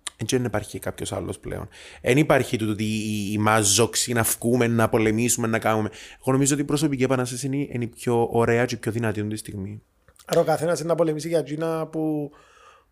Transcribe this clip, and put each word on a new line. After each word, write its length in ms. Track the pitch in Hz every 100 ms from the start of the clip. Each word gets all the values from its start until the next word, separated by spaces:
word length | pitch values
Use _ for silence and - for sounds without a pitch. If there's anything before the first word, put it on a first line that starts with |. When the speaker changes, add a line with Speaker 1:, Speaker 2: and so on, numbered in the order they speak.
| - -
Speaker 1:
Έτσι 160 | 110 131
δεν 100 | 120
υπάρχει 320 | 107 - -
κάποιος 340 | - - -
άλλος 260 | 95 92 98
πλέον. 300 | - 92 90 - - -
Εν 160 | - 131
υπάρχει 400 | 151 139 123 117
τούτο 140 | 107
ότι 120 | 107
η, 460 | 107 107 107 107 101
η 60 | 107
μαζόξη 760 | 107 110 101 95 113 - -
να 100 | 120
φκούμε, 440 | 110 - 117 123 117
να 220 | 117 107
πολεμήσουμε, 580 | 120 110 110 120 - 113
να 120 | 113
κάνουμε. 300 | 110 110 104 - - -
Εγώ 120 | -
νομίζω 200 | 135 139
ότι 80 | 147
η 20 | 139
προσωπική 360 | 143 156 135
επανάσταση 440 | 127 127 127 123 135
είναι, 100 | 139
είναι 280 | 139 123
η 20 | 117
πιο 420 | - 127 120 117
ωραία 340 | 117 113 117
και 100 | 120
η 40 | 110
πιο 140 | 117
δυνατή 280 | 110 113 101
αυτή 120 | 104
τη 60 | 107
στιγμή. 440 | - 101 98 107 - _ _ -
Speaker 2:
Άρα 160 | - 165
ο 40 |
καθένας 340 | 160 151 160 151
είναι 80 | 165
να 60 |
πολεμήσει 340 | 160 165 151 160
για 100 | 165
εκείνα 480 | 135 151 165 160 156
που 440 | 160 156 151 143 - - _ - - _